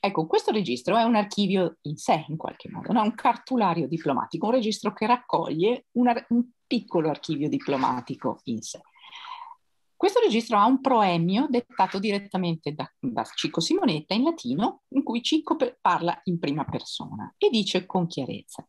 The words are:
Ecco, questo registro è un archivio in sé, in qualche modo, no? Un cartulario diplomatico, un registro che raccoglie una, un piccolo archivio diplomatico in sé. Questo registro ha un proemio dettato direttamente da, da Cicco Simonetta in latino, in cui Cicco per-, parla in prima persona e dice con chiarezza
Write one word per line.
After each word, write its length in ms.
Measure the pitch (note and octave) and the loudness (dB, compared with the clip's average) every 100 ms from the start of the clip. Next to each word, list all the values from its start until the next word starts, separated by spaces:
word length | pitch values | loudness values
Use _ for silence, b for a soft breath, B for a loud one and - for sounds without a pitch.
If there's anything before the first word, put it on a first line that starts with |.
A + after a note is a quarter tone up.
| D4+ | 0
Ecco, 220 | D4 D#3+ | 0 0
questo 240 | G#4+ G#4+ | 0 2
registro 460 | A3 F3+ B2 - G#3+ | 0 0 -2 0 2
è 60 | |
un 120 | A#3 A3+ | 4 2
archivio 600 | G#3 - G3+ F#3+ F3 - | 2 0 2 2 0 -2
in 120 | - D3+ | -10 -8
sé, 300 | - E3 D#3 | 0 0 0
in 80 | E3 | -8
qualche 340 | - - - | -8 -12 -14
modo, 220 | - - | -12 -2
no? 100 | A3+ | 2
Un 120 | G#3+ A#3 | 2 0
cartulario 720 | C#4 A#3 - B3+ G3+ E3+ D3+ | 0 0 -2 0 2 0 -2
diplomatico, 600 | E3 D#3 C3+ - D#3 G#3+ | -2 -2 -2 -2 -4 0
un 40 | |
registro 400 | B3+ A3 G#3 G#3 | 0 0 -2 -4
che 160 | G3+ G#3+ | -2 0
raccoglie 800 | B3 - D3+ D#3+ D#3 F#3+ B3 _ | 0 2 -2 0 0 0 0 _
una, 220 | - B3 A#3 - | 2 2 2 0
un 160 | A#3 A#3+ _ _ | 0 0 _ _
piccolo 420 | B3 - F3+ D#3 | -4 0 0 0
archivio 380 | D3 - D3 D3 | -2 -4 -2 0
diplomatico 960 | C#3 - C#3 C3 B2+ A#2+ C3+ C3 - | -2 -2 0 0 -2 -6 -6 -6 -6
in 180 | - A2 | -6 -8
sé. 200 | - - _ B B B B B B B _ _ _ _ | -8 -16 _ B B B B B B B _ _ _ _
Questo 240 | F4+ A4+ | 2 4
registro 380 | A4 A3+ A3+ A3 | 4 2 2 4
ha 80 | G#3 | 6
un 160 | C4 | 4
proemio 640 | - B3 G3+ F3 E3 G3 D4+ | 4 4 4 4 2 2 2
dettato 500 | A#3+ - - F#3+ G3 | 0 -2 -2 0 0
direttamente 760 | G#3 G3+ G3+ F#3 F3+ E3 - | -2 -2 -2 -4 -2 -2 -6
da, 120 | D3+ - _ | -8 -10 _
da 240 | C3+ A2+ | -6 -4
Cicco 380 | A2 - - - | -6 -4 -4 -2
Simonetta 520 | - F4+ E4 D3+ D#3 | 0 2 2 0 -2
in 100 | G3+ | 0
latino, 580 | C#4+ E4 B3 C#3 A3+ G4 _ | 0 -2 -4 -2 -2 -4 _
in 140 | C4+ | -4
cui 200 | - A#3 | -2 -4
Cicco 320 | A#3+ D#4 - D#4+ | 0 0 0 0
per-, 220 | A#3+ - | 0 0
parla 400 | G#3 E3+ E3+ - - | 0 2 0 -2 -4
in 120 | E3+ | -2
prima 280 | D3+ D3 C3+ | -2 -4 -4
persona 680 | - - - - - - _ | -6 -8 -12 -10 -12 -12 _
e 120 | G#4 | 2
dice 360 | A#3 G3 F#3 F3+ | 2 0 -2 -2
con 200 | F#3+ E3+ | -2 -2
chiarezza 600 | - C3 - - - | -4 -8 -8 -14 -20